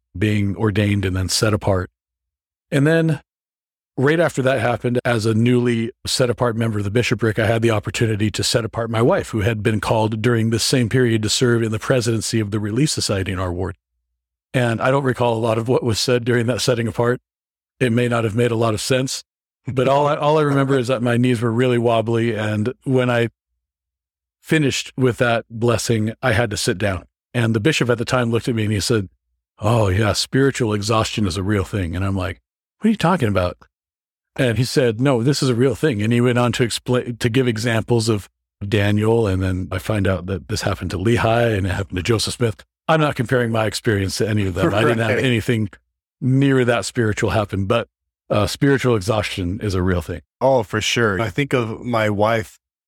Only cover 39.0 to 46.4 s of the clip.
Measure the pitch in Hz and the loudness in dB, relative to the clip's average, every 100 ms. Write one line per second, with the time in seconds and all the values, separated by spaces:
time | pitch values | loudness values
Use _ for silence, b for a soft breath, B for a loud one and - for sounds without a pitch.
39 | 107 117 107 92 92 92 87 92 - 110 | 2 2 2 0 0 -2 -4 -8 -4 0
40 | 98 92 87 95 67 104 104 98 90 85 | 0 0 -4 -8 -6 -4 -4 -4 -6 -2
41 | 98 117 113 117 117 104 92 92 98 92 | 0 2 2 2 2 0 -2 -4 -6 -6
42 | 85 113 - - 117 - - _ - 160 | -2 -2 -2 -2 -4 -4 -16 _ -2 0
43 | 151 - 113 127 117 113 110 - - 101 | 0 -2 0 0 0 0 -2 -2 0 0
44 | 95 - 107 107 95 87 - 98 113 113 | 0 -2 -2 0 -2 0 0 2 2 2
45 | 113 123 131 117 - 117 107 - _ _ | 0 0 2 0 0 -2 -2 -8 _ _
46 | _ _ 127 131 | _ _ 0 2